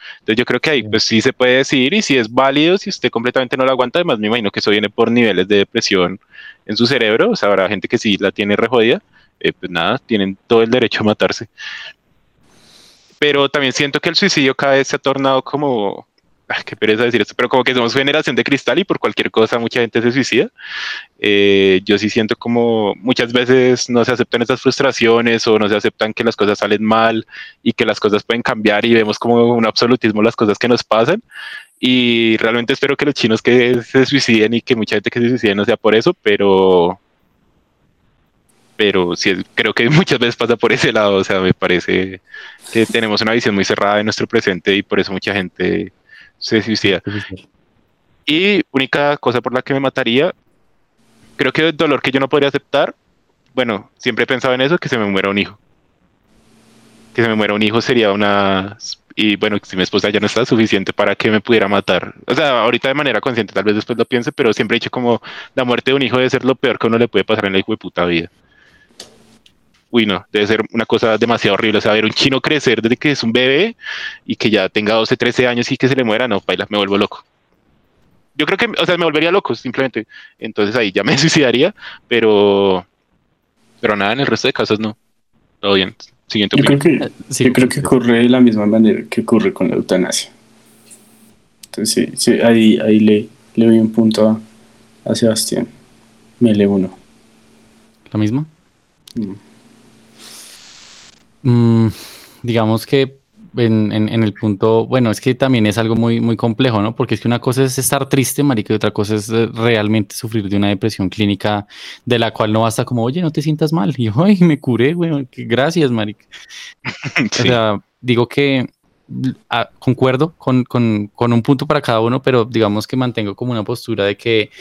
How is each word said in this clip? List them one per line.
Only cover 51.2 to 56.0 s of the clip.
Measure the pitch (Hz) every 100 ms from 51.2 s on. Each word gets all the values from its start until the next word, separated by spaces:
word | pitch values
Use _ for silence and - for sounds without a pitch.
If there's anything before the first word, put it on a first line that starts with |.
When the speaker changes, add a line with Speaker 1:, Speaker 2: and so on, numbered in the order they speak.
| _ -
Speaker 1:
creo | 139
que | - 160
el | 151
dolor | 160 156
que | 147
yo | 135
no | 135
podría | 151 139
aceptar, | 139 - 143 196 - _ _ _ _ _
bueno, | 131 123 101 - _
siempre | 123 110
he | 117
pensado | 127 131
en | 127
eso, | 135 175
que | -
se | 123
me | 104
muera | 98 98
un | 101
hijo. | 92 - _ _ _ _